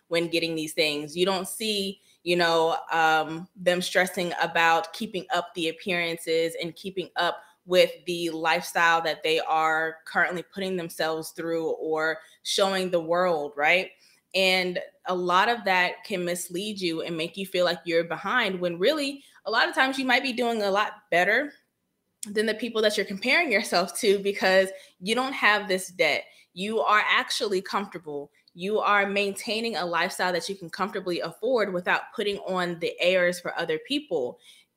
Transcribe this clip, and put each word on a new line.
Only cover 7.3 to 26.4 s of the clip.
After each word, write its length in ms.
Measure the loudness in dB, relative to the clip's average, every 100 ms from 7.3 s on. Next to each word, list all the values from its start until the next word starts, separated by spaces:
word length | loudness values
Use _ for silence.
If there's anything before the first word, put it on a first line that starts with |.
| -2 -10 _ 2
with 260 | 4 4 2 -6
the 240 | -4 -4
lifestyle 720 | -2 0 0 -2 2 4 4
that 220 | 0 -2
they 160 | 0 0
are 580 | 0 2 2 0 -2 -6 -4
currently 380 | 0 0 -2 -8
putting 240 | -8 -6 -6
themselves 540 | -6 -4 -4 -4 -6
through 400 | -8 -4 -2 -2
or 480 | -4 -2 0 -2 -4 -10 _
showing 480 | -4 0 2 2 0
the 100 | 0
world, 520 | 2 2 2 0 -2 0
right? 320 | 4 4 2 -10 _ _ _ 2
And 440 | 4 4 0 -4 -8 _ -4
a 80 | -2
lot 340 | 2 4 4
of 140 | 2 2
that 380 | 2 2 -2 -6
can 180 | -4
mislead 560 | -2 -4 -6 -6 -6 -4
you 220 | -4 -2
and 160 | -4 -4
make 180 | -4 -6
you 100 | -4
feel 200 | 0 2
like 140 | 0
you're 200 | 0 0
behind 560 | 0 -4 -2 0 0 0
when 180 | -4 0
really 460 | 2 2 -2 -6 -14 _ -2
a 60 |
lot 160 | 2 2
of 60 |
times 240 | 2 2 0
you 80 | 2
might 160 | 2
be 120 | 0
doing 280 | -2 -2 0
a 80 | 0
lot 240 | 0 0 -4 _
better 440 | 2 4 2 0 -8 _ _ _ _ _ _ -6
than 180 | -2 0
the 80 |
people 280 | -2 -4 0
that 140 | 2 2
you're 100 | -2
comparing 460 | -4 0 2 2
yourself 460 | 0 2 0 0 0
to, 200 | 2 4
because 500 | 2 0 4 4 4 -2 -18 _
you 160 | -2 -2
don't 180 | -2
have 340 | 2 4 4 2
this 200 | -2 -2
debt. 380 | 0 2 2 -4 -16